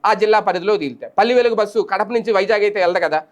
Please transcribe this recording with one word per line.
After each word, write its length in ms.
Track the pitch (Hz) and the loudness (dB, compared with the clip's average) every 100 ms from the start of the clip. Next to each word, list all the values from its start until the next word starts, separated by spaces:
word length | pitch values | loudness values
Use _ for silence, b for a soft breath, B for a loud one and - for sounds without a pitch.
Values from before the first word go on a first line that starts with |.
| 202 | 0
ఆ 80 | |
జిల్లా 260 | 214 214 214 | 2 2 2
పరిధిలో 380 | 202 180 190 202 | 2 -2 -2 -2
తిరుగుతాయి. 360 | 147 120 117 - | -4 -10 -6 0
పల్లి 160 | 220 | 2
వెలుగు 220 | 247 240 220 | 2 2 0
బస్సు 240 | 214 220 | -2 -2
కడప 320 | 202 196 196 | -2 -4 -2
నుంచి 220 | 233 226 | -4 0
వైజాగ్ 280 | 196 196 214 | 0 2 2
అయితే 180 | 202 202 | 0 2
వెళ్ళదు 240 | 175 180 | 0 0
కదా 200 | 165 156 156 | 0 -2 -6